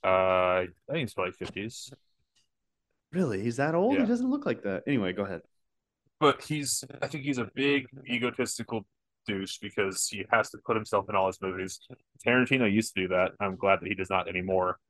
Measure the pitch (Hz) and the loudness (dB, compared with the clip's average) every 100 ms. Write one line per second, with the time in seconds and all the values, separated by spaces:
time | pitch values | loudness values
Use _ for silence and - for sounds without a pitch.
0 | 98 95 95 92 92 92 90 _ - 156 | 4 4 6 4 4 2 -2 _ -6 -4
1 | 113 - 92 - 90 - 107 - - - | -4 -4 -6 -6 -10 -8 -10 -10 -16 -20
2 | _ _ _ _ _ _ _ _ _ _ | _ _ _ _ _ _ _ _ _ _
3 | _ 170 160 98 113 113 143 165 208 285 | _ -2 0 0 -2 0 0 2 2 2
4 | 226 240 254 277 196 117 101 95 - 135 | 2 2 0 -2 -2 -2 -2 -4 0 0
5 | 95 95 98 85 _ _ _ _ _ _ | 0 -2 -4 -6 _ _ _ _ _ _
6 | _ _ 147 - - 151 135 - 131 - | _ _ 4 4 -2 -4 -2 -4 -6 -8
7 | - 156 139 127 107 - 139 143 131 135 | -6 -4 -2 -2 -4 0 2 2 -2 -16
8 | 123 120 120 120 120 - 113 113 - _ | -4 0 0 0 -4 -4 -4 -6 -6 _
9 | _ _ - 98 98 - 104 - 98 95 | _ _ -6 -4 -4 -8 -6 -2 -2 0
10 | - 101 - 117 - - - 110 107 104 | -4 -6 2 2 2 -6 -2 -2 2 -2
11 | 98 101 95 92 95 92 92 - _ 127 | 2 0 0 0 -6 -4 -6 -10 _ -20
12 | _ _ - 127 123 135 113 104 110 - | _ _ 2 4 4 4 4 2 0 -2
13 | 92 90 92 - 101 95 98 95 98 95 | 0 2 2 0 -4 0 2 2 0 -4
14 | 92 95 92 92 92 95 90 - _ | 0 0 0 -4 0 0 0 -4 _